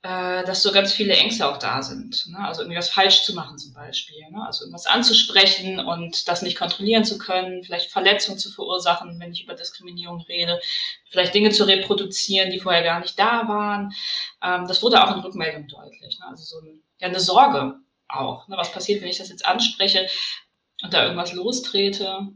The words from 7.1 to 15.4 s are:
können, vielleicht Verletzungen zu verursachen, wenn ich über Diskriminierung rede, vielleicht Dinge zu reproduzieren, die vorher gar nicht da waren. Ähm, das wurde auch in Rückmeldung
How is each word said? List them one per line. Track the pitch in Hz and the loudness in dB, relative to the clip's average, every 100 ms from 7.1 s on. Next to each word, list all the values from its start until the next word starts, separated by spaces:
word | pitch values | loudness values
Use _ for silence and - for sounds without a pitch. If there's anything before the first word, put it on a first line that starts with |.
| - | -2
können, | - 185 185 180 180 | -2 -2 -2 -8 -8
vielleicht | 175 - | -8 -4
Verletzungen | - 190 202 - 190 | 2 4 4 0 -6
zu | - | -10
verursachen, | - - 180 175 170 175 170 | -8 -4 -2 2 0 -2 -14
wenn | 175 | -14
ich | 175 | -14
über | - 175 | -14 -12
Diskriminierung | - - 180 175 175 175 | -12 -14 -16 -14 -12 -12
rede, | - 175 170 175 - - - - _ | -8 -4 -2 -2 -4 -6 -6 -10 _
vielleicht | 185 180 | 0 2
Dinge | 196 214 | 4 4
zu | 202 196 | 6 4
reproduzieren, | 190 - 202 196 - - 196 185 | 4 2 -2 -2 -4 0 2 2
die | 185 | 0
vorher | 185 170 | 2 2
gar | 165 170 | 2 -2
nicht | 170 - | -4 0
da | 214 233 214 | 2 2 0
waren. | 208 208 208 202 202 - - - _ | -2 -2 -2 -4 -8 -10 -8 -10 _
Ähm, | 180 180 180 | -2 -2 -2
das | 185 | 0
wurde | 165 151 | 4 6
auch | 120 | 4
in | - | 2
Rückmeldung | - 175 | -6 -6